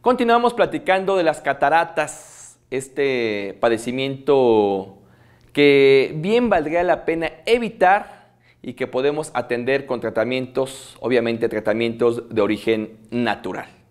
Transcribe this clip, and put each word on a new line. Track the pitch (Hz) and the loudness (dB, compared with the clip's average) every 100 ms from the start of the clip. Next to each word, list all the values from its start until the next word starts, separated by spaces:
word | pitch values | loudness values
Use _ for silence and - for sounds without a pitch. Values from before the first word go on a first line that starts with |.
Continuamos | 233 254 233 233 240 | 0 2 2 2 2
platicando | 233 175 156 147 185 190 190 | 0 -2 0 0 0 2 0
de | |
las | 160 147 | 0 0
cataratas, | 143 139 143 160 165 - 151 - - - - _ _ | -4 0 2 2 0 -4 -6 -8 -20 -20 -20 _ _
este | 127 127 - 139 127 113 104 101 - | -8 -6 -4 -2 0 -2 -4 -8 -2
padecimiento | 117 113 123 127 135 135 143 139 123 110 101 98 98 - _ _ _ _ _ | 0 0 -2 -4 -6 -4 2 4 4 4 2 -2 -6 -18 _ _ _ _ _
que | 143 143 139 139 135 131 156 | 2 4 6 6 6 2 -4
bien | 175 233 240 | -2 0 2
valdría | 185 151 170 | 0 0 -2
la | 180 156 - | 0 -2 -2
pena | 165 160 - - | -4 -6 -8 -2
evitar | 240 220 - 185 202 202 - _ _ _ _ | -2 -2 0 2 2 -2 -20 _ _ _ _
y | - | -16
que | 120 127 | -8 -6
podemos | 123 139 151 156 | -2 -2 -2 -6
atender | 123 120 120 120 135 135 | -8 -4 -4 -2 -2 -2
con | 120 | -6
tratamientos, | 113 110 113 131 123 135 131 - - - | -4 -2 -2 -4 -4 -4 -6 -8 -20 -10
obviamente | 120 123 117 113 117 | 0 0 0 -2 -2
tratamientos | 107 107 107 117 117 120 120 - | -2 -2 -2 -2 0 0 0 -4
de | 110 | -2
origen | 104 107 - 110 107 - _ | 0 0 0 -2 -4 -14 _
natural. | 120 117 101 92 92 - _ _ | -4 -2 -4 -8 -10 -14 _ _